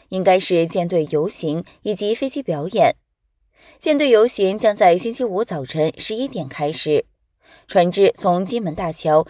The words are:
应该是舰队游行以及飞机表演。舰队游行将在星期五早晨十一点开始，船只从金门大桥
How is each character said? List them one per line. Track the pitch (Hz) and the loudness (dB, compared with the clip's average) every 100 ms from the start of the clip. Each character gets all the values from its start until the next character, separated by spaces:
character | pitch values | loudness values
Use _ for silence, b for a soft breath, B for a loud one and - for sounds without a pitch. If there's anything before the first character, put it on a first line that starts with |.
| b | b
应 | 185 | -2
该 | 190 185 | 2 2
是 | 185 175 165 | 2 0 0
舰 | 180 170 | -2 -2
队 | 175 151 | -2 0
游 | 151 165 | -2 0
行 | - 165 156 - b | 0 -2 -4 -8 b
以 | 202 202 | -6 -2
及 | 208 | -2
飞 | 226 269 | -2 -4
机 | 285 | -4
表 | 262 156 160 | -6 -6 -4
演。 | 208 156 - _ _ _ _ _ b b b | 2 2 0 _ _ _ _ _ b b b
舰 | - 294 | 0 2
队 | 294 | 4
游 | 220 233 | 4 4
行 | - 190 208 | 2 0 0
将 | 226 208 | 0 2
在 | 190 175 | 4 4
星 | 226 | 0
期 | 233 | -4
五 | 247 185 | -4 -4
早 | 233 165 131 | -4 -6 -6
晨 | 160 156 - | -2 -2 -2
十 | - | -6
一 | 214 262 | -4 -6
点 | 233 131 | -8 -10
开 | - 147 | -6 -6
始， | 156 - 147 - _ _ _ b b b | -4 0 0 -2 _ _ _ b b b
船 | 196 175 | 2 2
只 | 180 196 | 4 2
从 | - 196 175 190 | 2 0 0 0
金 | 233 | -4
门 | 190 160 | -4 -6
大 | 175 | -4
桥 | 156 160 156 160 | -2 2 2 2